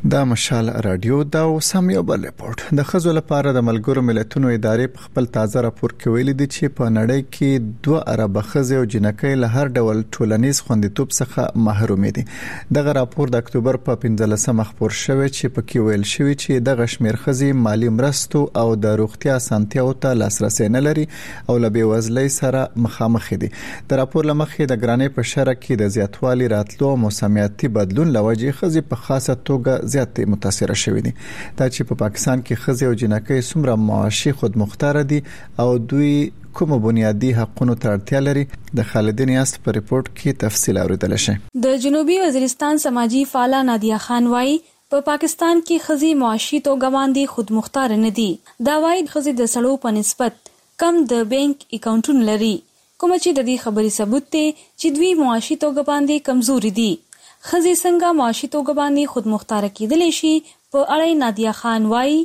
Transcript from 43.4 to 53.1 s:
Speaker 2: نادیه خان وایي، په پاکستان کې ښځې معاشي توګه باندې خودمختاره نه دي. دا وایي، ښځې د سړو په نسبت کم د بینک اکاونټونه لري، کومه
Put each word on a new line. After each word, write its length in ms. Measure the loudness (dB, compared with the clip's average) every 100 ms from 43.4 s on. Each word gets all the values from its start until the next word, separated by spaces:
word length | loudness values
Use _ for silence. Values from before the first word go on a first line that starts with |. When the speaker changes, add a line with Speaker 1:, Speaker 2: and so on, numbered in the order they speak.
| 2 2 2
Speaker 2:
نادیه 300 | 2 0 -2 -2
خان 200 | 0 2
وایي، 240 | 2 2 0 _ _ _
په 160 | -2 0
پاکستان 500 | 0 -2 0 2 2
کې 240 | 2 -2 0
ښځې 240 | 2 2 2
معاشي 360 | 2 0 -2 -2 0
توګه 240 | 0 2 2
باندې 340 | 2 2 0 -2
خودمختاره 680 | -2 -2 0 -2 0 2
نه 100 | 2 2
دي. 80 | -2 -2 -8 _ 0
دا 60 | 2 2
وایي، 120 | 0 0
ښځې 260 | -2 -2 0
د 20 | 0
سړو 180 | 0 0 0 0
په 100 | -2
نسبت 540 | -2 -2 -2 -4 -20 _ _ -2
کم 180 | 2 2 2
د 100 | 0 0
بینک 240 | 0 0 -2 -6 -6
اکاونټونه 520 | 0 0 2 2 4
لري، 220 | 2 0 -2 _ _ _ _
کومه 220 | 0